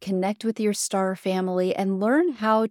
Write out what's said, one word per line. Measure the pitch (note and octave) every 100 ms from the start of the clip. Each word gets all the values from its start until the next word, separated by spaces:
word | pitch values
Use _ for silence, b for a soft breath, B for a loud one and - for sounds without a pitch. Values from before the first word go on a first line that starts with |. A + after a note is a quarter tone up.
connect | - F#3+ F#3 G#3+
with | A3+ A3
your | G#3+
star | G3+ - G3 F#3+ F#3
family, | - F#3 F#3 F3+ F#3
and | - G3 F#3+
learn | G#3 C#4 F4
how | B3 G#3+ A3 A3